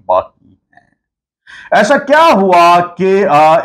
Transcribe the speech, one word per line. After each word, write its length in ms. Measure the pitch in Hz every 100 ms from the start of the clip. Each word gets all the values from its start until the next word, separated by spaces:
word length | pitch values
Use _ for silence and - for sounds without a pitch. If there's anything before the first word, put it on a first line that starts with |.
| -
बाकी 520 | 92 - _ _ 95 _ _
हैं। 220 | _ _ _ _ _ _ _ - -
ऐसा 240 | 190 214 277
क्या 280 | 277 302 330
हुआ 540 | 214 196 175 170 175
कि, 440 | 175 - 190 196
आ, 360 | 196 147 156 165